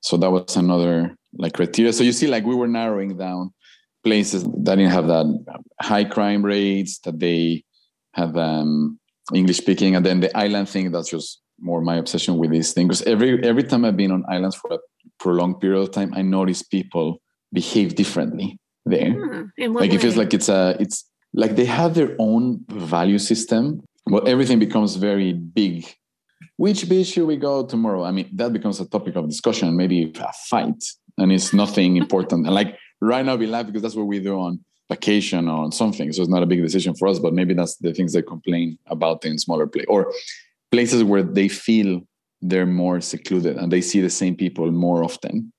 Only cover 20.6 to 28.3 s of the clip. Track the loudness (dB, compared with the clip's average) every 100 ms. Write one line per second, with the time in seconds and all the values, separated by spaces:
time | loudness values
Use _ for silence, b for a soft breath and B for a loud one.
20.6 | 2 0 -2 -4 -12 _ _ -2 0 2
21.6 | 0 2 0 2 0 0 2 2 2 -2
22.6 | -8 -10 -4 0 2 2 2 -2 0 0
23.6 | 0 -4 -10 _ 0 0 2 2 4 4
24.6 | 4 2 0 0 0 0 0 -2 -4 0
25.6 | 0 -2 -10 -20 _ _ _ b -20 _
26.6 | 0 0 2 2 2 0 0 0 0 -2
27.6 | -2 -2 0 0 -2 -4 -4